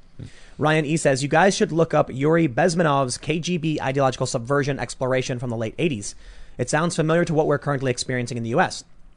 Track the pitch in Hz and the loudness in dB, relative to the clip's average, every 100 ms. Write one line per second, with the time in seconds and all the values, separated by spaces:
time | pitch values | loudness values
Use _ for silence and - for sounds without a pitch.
0 | - - - - - - 151 156 143 160 | -20 -16 -16 -16 -18 -2 2 2 2 2
1 | 147 135 143 156 196 190 190 156 165 151 | 2 2 2 4 4 4 0 2 2 2
2 | - 127 147 165 160 113 175 165 160 139 | 0 0 2 4 2 2 2 4 2 2
3 | 131 120 - 160 170 175 160 151 135 135 | 0 -4 -4 -4 -2 -2 -2 -2 -2 2
4 | 131 - 127 131 117 143 139 135 123 - | 2 0 -2 -4 0 0 0 -2 -6 -4
5 | 127 131 123 123 123 113 110 - 165 113 | 0 0 0 -4 -4 -4 -4 -2 -2 -2
6 | 98 - - - - - 120 151 170 170 | -6 -12 -16 -18 -12 -6 -2 0 0 0
7 | 156 165 175 156 151 143 147 139 135 123 | 2 2 2 2 2 0 0 -2 0 -2
8 | - 127 120 120 113 135 147 - - - | -2 -4 -4 -4 -2 0 0 -2 -14 -20
9 | - | -20